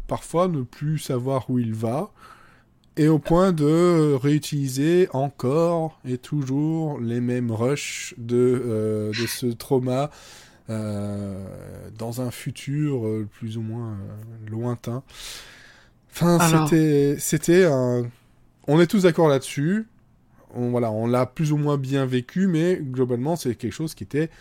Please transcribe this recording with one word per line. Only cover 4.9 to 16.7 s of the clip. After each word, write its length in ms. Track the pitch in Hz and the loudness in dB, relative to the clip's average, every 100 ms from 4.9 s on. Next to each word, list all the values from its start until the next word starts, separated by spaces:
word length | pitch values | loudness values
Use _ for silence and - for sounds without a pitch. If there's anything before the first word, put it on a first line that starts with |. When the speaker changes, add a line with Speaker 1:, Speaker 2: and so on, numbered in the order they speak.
| 175 185 | 4 2
Speaker 1:
encore 840 | 131 139 - 123 151 170 170 160 - 127 | 0 -4 -2 0 2 2 0 -2 -8 -8
et 120 | 123 | -8
toujours 800 | - 151 131 139 151 160 156 139 | -4 -4 -2 0 0 0 -2 -4
les 200 | 117 117 | -2 -2
mêmes 300 | 123 123 120 | 0 -2 -2
rushs 640 | 110 120 143 - - - - | 0 0 -2 -6 -10 -12 -10
de, 440 | 117 120 123 123 120 | 0 4 4 2 0
euh, 420 | 110 110 107 107 | -2 0 -2 -2
de 160 | 107 113 | -2 -4
ce 200 | - 123 | -2 -4
trauma, 640 | 117 - 135 127 127 147 - - - - _ - | -4 -2 0 0 -2 -2 -8 -20 -20 -20 _ -10
euh, 720 | 110 107 104 104 101 101 98 95 92 92 92 95 107 | -6 -4 -6 -6 -6 -8 -10 -12 -14 -16 -16 -16 -10
dans 220 | 113 120 | -8 -6
un 100 | 127 | -6
futur, 760 | - - - - 143 151 135 110 | -6 -10 -10 -6 -2 -2 -2 -2
euh, 200 | 110 104 - | -4 -6 -10
plus 180 | 117 113 | -10 -8
ou 60 | |
moins, 300 | 110 113 117 | -8 -8 -8
euh, 580 | 101 101 107 110 113 107 | -10 -10 -14 -16 -16 -10
lointain. 520 | 110 120 120 - 120 - - - - - - - - _ _ _ | -6 -4 -6 -6 -8 -10 -18 -16 -16 -18 -20 -20 -20 _ _ _
Enfin, 260 | - 170 175 | -2 2 4
Speaker 2:
Alors. 300 | 170 160 | 6 4
Speaker 1:
c'était, 480 | 156 | 4